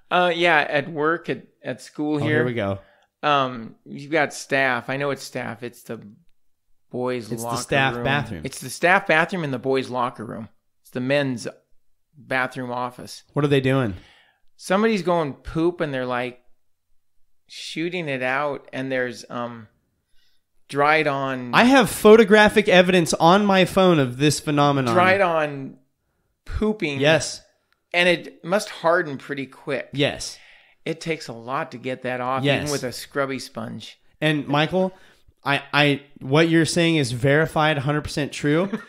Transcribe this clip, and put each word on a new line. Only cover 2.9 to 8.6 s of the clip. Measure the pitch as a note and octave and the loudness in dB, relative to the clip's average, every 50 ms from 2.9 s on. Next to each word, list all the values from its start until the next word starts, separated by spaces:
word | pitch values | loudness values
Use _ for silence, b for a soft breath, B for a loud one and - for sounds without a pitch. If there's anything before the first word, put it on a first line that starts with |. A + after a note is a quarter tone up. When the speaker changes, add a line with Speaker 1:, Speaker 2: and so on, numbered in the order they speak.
| b b b b _ _ - | b b b b _ _ -2
Speaker 1:
Um, | D3 D3 C#3 C3+ B2+ B2+ A#2 A2+ - - _ _ | 0 2 2 0 -2 -4 -10 -14 -16 -18 _ _
you've | - C#3+ C#3 C#3 C#3 | -18 -16 -14 -10 -2
got | D3+ D#3 D3 - - | 0 0 0 0 -2
staff. | - - - C#3+ C3+ C3+ C3 B2 A#2+ - - | -10 -8 -2 0 0 2 2 0 -2 -4 -6
I | C3 | -6
know | C#3 C#3+ C#3+ | -4 -2 -4
it's | C3+ C3+ - | -4 -6 -8
staff. | - - C3 B2 A#2 A#2 A2 A#2+ | -12 -10 -8 -8 -8 -10 -10 -12
It's | A#2 A#2+ - - | -14 -14 -14 -14
the | - B2 A2 A2 G2+ A2 _ _ _ - _ _ _ _ _ _ _ _ _ _ _ | -14 -14 -14 -14 -20 -20 _ _ _ -20 _ _ _ _ _ _ _ _ _ _ _
boys' | - B2 B2 B2+ B2+ B2 A2+ G#2 | -8 -6 -4 -4 -4 -6 -6 -8
Speaker 2:
It's | B2+ A2+ A#2 | -8 -8 -6
the | A#2 | -6
Speaker 1:
locker | A#2 A#2+ A#2+ | -6 -6 -4
Speaker 2:
staff | - - C#3 C3+ C3+ B2 | -2 -2 0 0 0 -2
Speaker 1:
room. | A#2+ A#2+ | -4 -4
Speaker 2:
bathroom. | C3+ C#3 C#3+ B2 G#2+ A2 E2 D#2 | -2 -2 -2 -4 -6 -10 -10 -10
Speaker 1:
It's | C3 - - | -12 -12 -12